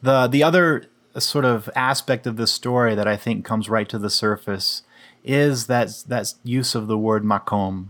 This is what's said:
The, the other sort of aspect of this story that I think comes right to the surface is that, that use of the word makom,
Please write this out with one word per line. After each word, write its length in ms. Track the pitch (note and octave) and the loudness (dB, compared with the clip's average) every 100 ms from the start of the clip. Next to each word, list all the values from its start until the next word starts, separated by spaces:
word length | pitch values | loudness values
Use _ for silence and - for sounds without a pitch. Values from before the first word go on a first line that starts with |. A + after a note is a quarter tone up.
The, 240 | B2+ C3+ B2 | 2 4 4
the 160 | C#3 | 4
other 420 | D#3 F3+ E3+ C#3+ - _ _ - | 4 6 4 2 -4 _ _ -8
sort 260 | - D3 B2+ | -4 2 2
of 240 | A2+ - | 2 -2
aspect 520 | C3+ B2+ C3+ - B2 B2+ | -2 0 0 -2 -2 -2
of 100 | A2+ | -2
this 160 | A2 | -2
story 420 | - B2+ B2 A#2 | -2 -2 2 2
that 120 | G#2 G#2 | 2 0
I 80 | G2+ | 0
think 280 | A#2+ A2 - | -2 -4 -2
comes 240 | A2 G#2 | -4 0
right 180 | A2 G#2 | -2 -2
to 100 | A2 | -4
the 120 | G2+ | -4
surface 720 | - G#2+ G#2 - F#2+ - - - - - _ | 0 0 -2 -4 -6 -6 -8 -12 -20 -20 _
is 420 | B2+ C#3+ D3 B2+ A#2 | -2 2 2 0 0
that, 360 | A#2+ G#2+ - - | 0 0 -6 -6
that 280 | B2 G#2 - | -6 -6 -10
use 300 | A#2+ B2+ B2+ | -4 -2 -2
of 120 | A#2 G#2+ | -4 -2
the 120 | A2 | -2
word 260 | A2 G#2+ | 0 0
makom, 640 | G#2+ G2+ - G#2 G2 F#2+ | 2 -2 0 -2 -2 -4